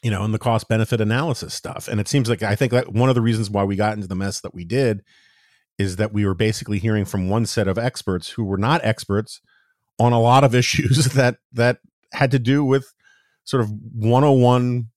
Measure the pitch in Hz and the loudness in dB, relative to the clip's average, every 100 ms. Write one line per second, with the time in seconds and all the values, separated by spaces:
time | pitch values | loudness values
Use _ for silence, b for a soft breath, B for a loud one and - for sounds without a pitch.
0 | 117 101 107 107 - 113 - 110 110 117 | -2 -2 -2 -2 0 -2 0 -2 0 0
1 | 104 117 160 123 - - - - - 107 | 0 0 -2 -4 -8 -12 -12 -14 -6 -6
2 | 101 143 117 110 107 101 131 120 - 107 | 0 0 0 -2 -2 0 2 0 0 0
3 | 131 123 113 110 104 104 98 98 104 107 | 2 2 2 0 -2 0 0 0 -2 -2
4 | 95 95 98 95 98 - 85 123 131 101 | -6 -4 -4 -6 -12 -14 -6 -2 0 -2
5 | b b b b b b b - 98 90 | b b b b b b b -6 -4 -2
6 | 107 104 101 85 110 110 - 104 98 107 | -2 0 -2 0 -2 -2 -4 -4 0 -2
7 | 95 101 92 110 113 - 98 95 120 - | -2 -4 -2 -2 -2 -2 -2 -2 -4 -6
8 | - 90 - - 104 98 110 160 110 110 | -6 -6 -6 -8 -4 -2 0 0 -2 -4
9 | - 101 110 - _ _ _ _ _ _ | -4 -4 -4 -14 _ _ _ _ _ _
10 | 120 120 117 127 139 123 123 - - 135 | 2 4 4 6 6 2 2 0 2 2
11 | 131 139 123 120 _ 117 120 - _ _ | 2 2 0 0 _ -2 0 0 _ _
12 | _ - 139 131 117 139 139 135 127 _ | _ 0 2 2 2 2 2 0 -2 _
13 | b b b b - 131 110 104 113 117 | b b b b -4 -2 -2 -6 -12 -4
14 | 107 123 147 135 123 123 123 123 113 | 2 4 4 6 6 4 2 -2 -6